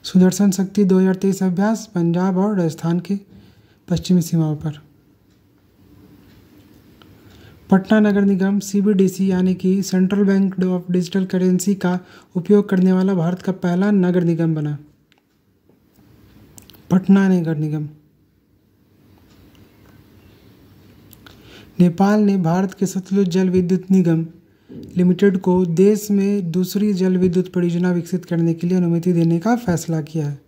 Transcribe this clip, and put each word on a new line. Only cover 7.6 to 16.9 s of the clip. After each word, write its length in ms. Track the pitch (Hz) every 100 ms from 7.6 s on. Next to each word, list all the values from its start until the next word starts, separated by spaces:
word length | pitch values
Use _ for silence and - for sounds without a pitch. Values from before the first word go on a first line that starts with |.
| -
पटना 280 | 190 - 220
नगर 220 | 208 202
निगम 380 | 202 190 196 202
सीबीडीसी 720 | - 202 196 196 190 185 190
यानी 220 | 185 185
कि 300 | 180 185 196
Central 400 | 180 185 185 202
Bank 320 | 196 196 196 180
of 260 | 185 180 180
Digital 340 | 180 170 196 190
Currency 500 | 185 185 180 208 196
का 240 | 180 180 - - _ 185
उपयोग 340 | 170 208 202
करने 240 | 185 185
वाला 200 | 185 190
भारत 280 | 185 165 180
का 100 | -
पहला 400 | 185 180 180 202
नगर 320 | 202 180 180
निगम 320 | 170 165 165 156
बना। 220 | 151 147 - _ _ _ _ _ _ _ _ _ _ _ _ - - - - - - -
पटना 400 | -